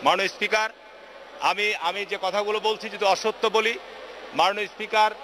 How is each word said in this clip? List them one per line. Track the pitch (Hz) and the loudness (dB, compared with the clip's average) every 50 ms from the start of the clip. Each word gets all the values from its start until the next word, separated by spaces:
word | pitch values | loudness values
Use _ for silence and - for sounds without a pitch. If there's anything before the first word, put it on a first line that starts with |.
| - | 6
মাননীয় | 143 165 185 196 185 | 4 4 4 2 0
স্পিকার, | - - 208 208 208 214 220 220 - - - - - - - - - - - - - - | 0 -2 -2 2 2 2 2 0 -4 -10 -20 -20 -20 -20 -20 -20 -20 -20 -20 -18 -14 -2
আমি, | - 151 180 190 208 208 214 | 0 0 0 2 0 0 0
আমি | 156 156 170 180 196 202 | 0 -2 -2 -2 -2 -6
যে | 190 190 196 | -6 -6 -4
কথাগুলো | 185 190 180 208 208 208 208 214 | -4 -2 -2 0 -2 0 -2 0
বলছি | 196 220 220 208 - 220 | 0 0 -2 -2 -6 -10
যদি | 202 208 208 | -6 0 2
অসত্য | 196 190 175 - 220 214 - - 226 | 2 2 4 2 -2 -2 0 0 2
বলি, | 196 220 220 220 233 - - - - - - - - - - - - | 2 2 2 2 0 -2 -8 -14 -16 -16 -16 -16 -16 -16 -16 -12 0
মাননীয় | 131 160 185 202 208 208 185 | 2 4 4 4 0 -4 -8
স্পিকার | - - 214 208 220 220 214 214 214 - | -8 -10 -8 -2 2 4 4 4 2 -2